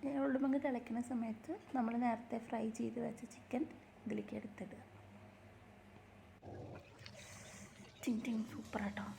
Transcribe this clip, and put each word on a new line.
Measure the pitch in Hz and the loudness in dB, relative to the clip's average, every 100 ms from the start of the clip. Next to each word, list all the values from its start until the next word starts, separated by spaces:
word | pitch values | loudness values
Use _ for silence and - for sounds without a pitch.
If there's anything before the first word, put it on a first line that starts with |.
| 269 | 2
ഈ | 277 | 4
ഓൾഡ് | 277 262 | 6 6
മങ്ക് | 269 277 285 | 6 6 6
തിളയ്ക്കുന്ന | 240 233 226 240 | 2 2 0 2
സമയത്ത് | 247 226 220 - 370 - 269 | 2 0 -2 -2 -4 0 2
നമ്മൾ | 226 233 | 4 6
നേരത്തെ | 247 226 - 233 226 | 6 4 2 -2 2
ഫ്രൈ | 226 220 220 | 2 2 2
ചെയ്ത് | 233 233 233 | 0 2 0
വെച്ച | - 240 | -2 -8
ചിക്കൻ | - - 247 311 - - - 220 | -12 -2 2 2 -2 -14 -8 0
ഇതിലേക്ക് | 214 208 214 | 0 0 -4
എടുത്തിടുക. | 208 - 190 - - - - - - - - - - - - - - - - - - - - - - - - - - - - - - - - - | -4 -6 -8 -8 -12 -16 -16 -16 -16 -16 -18 -18 -18 -18 -18 -18 -18 -18 -18 -14 -10 -8 -8 -8 -12 -12 -12 -12 -12 -12 -12 -12 -14 -14 -16 -2
ടിങ് | - 220 247 | 2 4 4
ടിങ്, | 220 220 | 2 2
സൂപ്പറാട്ടോ. | 294 - 240 202 208 202 | -2 -2 0 2 0 -4